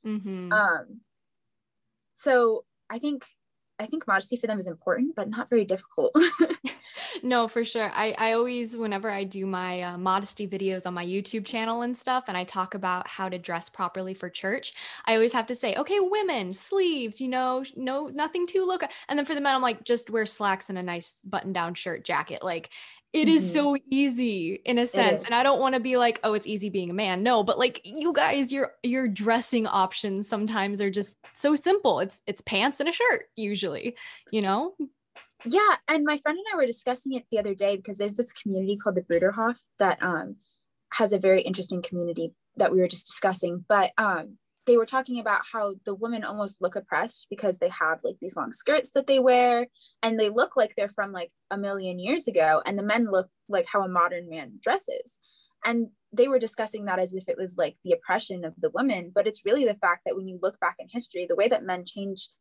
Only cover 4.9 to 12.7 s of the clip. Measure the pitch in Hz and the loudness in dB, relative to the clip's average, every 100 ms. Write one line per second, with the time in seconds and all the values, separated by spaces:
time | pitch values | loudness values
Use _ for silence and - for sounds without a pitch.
4.9 | 208 277 320 214 220 - 240 202 190 - | 0 0 -2 -6 -6 0 0 2 -2 -4
5.9 | - 254 302 339 - 330 359 262 - - | 0 4 6 4 4 2 2 -8 -12 -16
6.9 | - - 427 247 247 226 233 233 233 208 | -14 -10 -6 0 2 2 0 -2 -2 -2
7.9 | - 220 - 220 226 247 247 226 233 220 | 0 -2 0 2 2 0 -2 -6 -4 -4
8.9 | 196 220 196 196 196 190 185 180 180 180 | -2 -4 -4 -6 -6 -4 -4 -4 -6 -6
9.9 | 175 185 190 202 - 208 190 190 185 180 | -4 0 0 -2 -8 -6 -4 -2 -2 -4
10.9 | 180 175 190 196 220 196 233 226 233 240 | -6 -4 -4 -4 -6 -6 -4 -2 -2 -4
11.9 | 247 - 254 254 180 180 196 185 | -4 -2 -2 -2 -6 -4 -4 -4